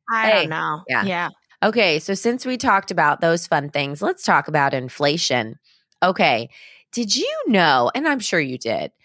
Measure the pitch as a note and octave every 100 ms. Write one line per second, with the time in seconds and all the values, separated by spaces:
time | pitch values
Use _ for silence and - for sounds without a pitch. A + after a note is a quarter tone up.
0 | - A3+ A3 G#3 D3 D#3+ D#3+ D#3 - C3
1 | G3 F3 E3+ - _ _ G#3+ A3+ F3+ D#3
2 | - G3 A#3 B3 B3+ B3 B3+ G3 - E3+
3 | D3 C#3+ E3 E3+ - D3+ D3 D3 C#3 D3
4 | G#3 - - D#3 D3+ D3+ C#3 C3+ B2+ -
5 | D3 C3 - B2 A2 - _ _ _ _
6 | F3+ F#3+ D#3+ A#2 A#2 - - - _ A#3+
7 | G#3 A#3+ B4+ D#5 G#4 G3 D#3+ B2+ A#2+ C4+
8 | D#4 C4+ - E3+ C3+ B2+ A2+ G2 D2+ -